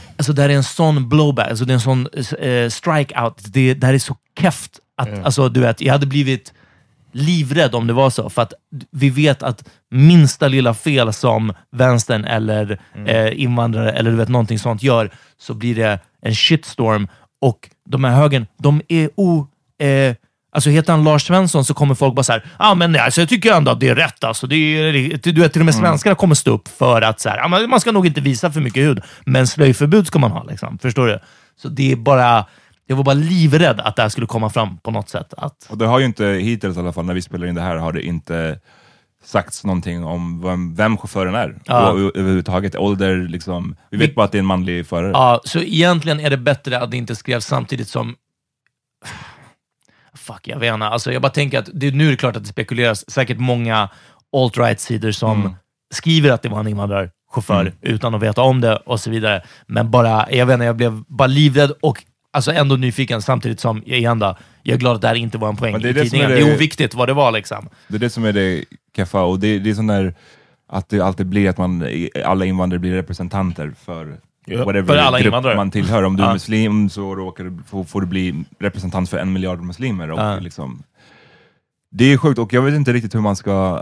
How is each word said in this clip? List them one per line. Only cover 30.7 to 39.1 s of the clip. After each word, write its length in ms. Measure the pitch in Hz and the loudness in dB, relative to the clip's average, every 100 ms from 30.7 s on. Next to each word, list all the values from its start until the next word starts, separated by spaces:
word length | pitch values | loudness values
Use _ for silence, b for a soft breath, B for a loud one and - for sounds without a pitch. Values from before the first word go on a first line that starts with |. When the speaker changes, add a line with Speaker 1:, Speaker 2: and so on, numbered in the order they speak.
| 101 | -8
Speaker 1:
Förstår 280 | 127 117 120 | -4 0 0
du? 120 | 101 b b b b | 0 b b b b
Så 60 | - | -10
det 220 | 143 135 | -2 0
är 40 | 127 | 0
bara, 500 | 113 131 120 117 98 b b b - | 4 4 6 4 0 b b b -4
jag 80 | 131 | 0
var 80 | |
bara 120 | 139 139 | 2 2
livrädd 640 | 156 180 160 156 165 104 | 2 4 4 6 4 2
att 160 | 110 104 | -2 -2
det 60 | |
här 80 | 110 | -2
skulle 180 | - 113 | -2 -4
komma 220 | 113 107 | -4 -2
fram 280 | 120 104 90 | -2 -4 -6
på 140 | 113 | -8
något 180 | 107 - | -8 -8
sätt. 240 | 87 - - | -10 -12 -12
Att 300 | 147 - - | -12 -12 -12
Speaker 3:
Och 80 | 110 | -2
det 80 | 113 | 2
har 140 | 127 | 2
ju 60 | 131 | 2
inte 200 | - 101 | 0 -2
hittills 520 | 95 104 113 98 85 | 0 -2 -2 -4 -4
i 20 | |
alla 140 | 87 | -6
fall, 120 | 85 87 | -6 -6
när 80 | |
vi 80 | 90 | -6
spelar 260 | - 87 87 | -6 -8 -6
in 80 | 85 | -6
det 60 | |
här, 140 | 90 82 | -4 -4
har 180 | 82 | -4
det 80 | 82 | -6
inte 580 | - 82 - 85 80 78 b b b b b | -6 -8 -6 -6 -6 -8 b b b b b